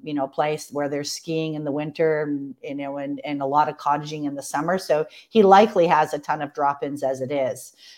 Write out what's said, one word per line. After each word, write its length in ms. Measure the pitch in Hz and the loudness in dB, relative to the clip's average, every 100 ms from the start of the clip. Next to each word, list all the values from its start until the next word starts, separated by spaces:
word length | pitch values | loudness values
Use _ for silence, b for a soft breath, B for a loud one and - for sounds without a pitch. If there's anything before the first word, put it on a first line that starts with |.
you 100 | 156 | -8
know, 140 | 147 135 | -4 -4
place 420 | 165 151 151 - | -2 -2 -4 -6
where 180 | 143 143 | -6 -4
there's 220 | 143 143 | -4 -6
skiing 440 | - 170 160 160 | -8 -6 -4 -4
in 100 | 151 | -4
the 80 | 147 | -4
winter, 500 | 143 151 147 160 151 | -4 -6 0 0 0
and, 320 | 147 143 139 - | -2 -4 -8 -12
you 140 | 151 139 | -12 -8
know, 220 | 139 143 | -8 -8
and, 220 | 143 139 | -8 -8
and 180 | 147 143 | -6 -4
a 40 | 135 | 0
lot 220 | 147 151 | 2 2
of 80 | - | 0
cottaging 460 | 143 147 151 151 147 | -2 -2 -2 -8 -8
in 100 | 139 | -8
the 60 | |
summer. 360 | - 147 160 185 | -6 -4 -2 -2
So 280 | - 151 156 B B | 0 0 0 B B
he 140 | 226 | 4
likely 460 | 190 196 220 190 170 | 8 8 8 4 4
has 260 | 156 151 | 4 2
a 40 | 147 | -2
ton 200 | - 151 | -4 -4
of 140 | 147 | -4
drop-ins 480 | 151 143 143 143 143 | -2 -2 0 -6 -4
as 180 | 135 131 | -4 -2
it 120 | 131 | -2
is. 420 | 143 127 104 - B B | -2 -2 -4 -14 B B